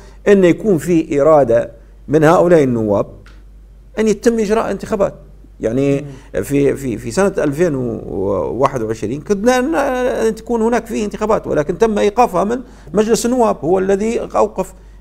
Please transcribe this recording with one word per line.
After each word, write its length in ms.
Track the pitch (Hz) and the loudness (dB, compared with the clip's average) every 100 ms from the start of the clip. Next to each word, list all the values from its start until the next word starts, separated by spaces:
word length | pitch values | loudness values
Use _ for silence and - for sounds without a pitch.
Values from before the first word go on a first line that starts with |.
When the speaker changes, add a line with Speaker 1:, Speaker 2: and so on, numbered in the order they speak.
| - - - | -20 -4 2
Speaker 1:
أن 160 | 202 | 4
يكون 340 | 175 - 220 165 | 4 2 0 0
في 440 | 165 165 - 143 | 0 -2 0 2
إرادة 500 | 143 151 120 117 - - - - - | 4 4 4 2 0 -10 -20 -16 -2
من 160 | 151 | 2
هؤلاء 400 | 151 170 175 165 | 4 4 4 4
النواب 420 | 131 117 107 101 135 - - - - - - - - - | 4 0 0 0 -2 -10 -20 -20 -20 -20 -20 -20 -12 -2
أن 80 | 220 | 0
يتم 320 | 202 240 226 | 2 0 0
إجراء 320 | 202 220 190 | 0 0 -2
انتخابات. 420 | 196 - 208 170 - - - - - | -6 -4 -2 -2 -4 -20 -20 -20 -6
يعني 460 | 110 127 139 139 143 135 - - | -4 0 0 -2 -4 -16 -10 -8
Speaker 2:
مم. 60 | |
Speaker 1:
في، 320 | 104 143 139 123 | -2 0 0 0
في، 220 | 131 113 | -4 -6
في 140 | 120 | -4
سنة 220 | 113 196 190 | 0 0 0
ألفين 380 | 147 139 180 135 | -2 0 -2 -2
وواحد 1080 | 120 104 - 95 98 95 67 104 135 135 | -4 -6 -8 -4 -2 -2 -4 -2 -2 -2
وعشرين 400 | 110 113 104 143 | -6 -6 -6 -6
كنا 380 | - 202 233 254 | -4 -2 0 0
أن، 160 | 262 320 | 0 -2
أن 600 | 277 254 247 - 226 220 | -2 -2 -2 -2 -2 -4
تكون 260 | - 233 | -4 -2
هناك 240 | 226 240 233 | 0 -2 -4
فيه 200 | 240 208 | -6 -6
انتخابات، 420 | - 214 196 131 | -4 -2 -2 -2
ولكن 300 | 143 151 175 | -2 -2 0
تم 200 | 226 208 | 0 2
إيقافها 460 | 208 202 233 175 | 0 2 0 2
من 160 | 196 254 - - - | -2 -4 -8 -20 -4
مجلس 320 | 180 214 220 233 | 0 2 0 0
النواب، 320 | 254 214 - | 2 2 0
هو 180 | 151 185 | 0 0
الذي 400 | 190 196 220 233 | 0 0 -2 -4
أوقف 540 | 175 196 214 196 180 - - - | -2 0 0 -2 -8 -10 -20 -4